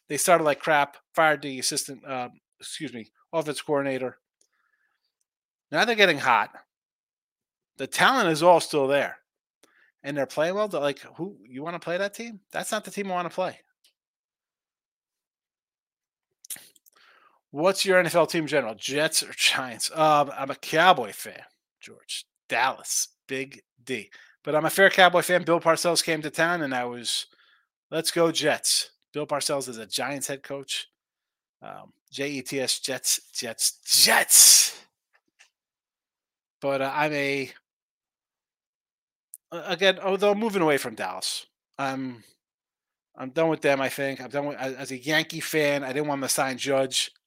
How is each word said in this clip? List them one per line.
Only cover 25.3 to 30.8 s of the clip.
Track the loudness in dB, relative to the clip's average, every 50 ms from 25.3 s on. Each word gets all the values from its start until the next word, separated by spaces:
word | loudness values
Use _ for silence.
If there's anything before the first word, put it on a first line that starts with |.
| 0 0
Bill | 2 2 2 4
Parcells | 4 2 2 2 2 0 0 0 0
came | 0 -4 -4
to | -4 -6
town, | -2 0 0 0 0 -2
and | -4 -4 -4
I | -4 -6
was, | -6 -8 -8 -6 -6 -6 -6 -6 -10 _ _ _ _ _ _ _ _ _ _ _ _
"Let's | -6 -4 -4 -2
go | 2 4 2 4
Jets." | 2 0 0 0 0 0 0 -2 -2 -2 -2 -6 _ _ _ _ -10
Bill | -10 -6
Parcells | -4 -4 -4 -2 -2 -4 -4 -6 -8
is | -10
a | -12 -12
Giants | -8 -6 -6 -6 -6 -6 -8 -8
head | -8 -8 -10 -10
coach. | -12 -12 -12 -10 -8 -8 -10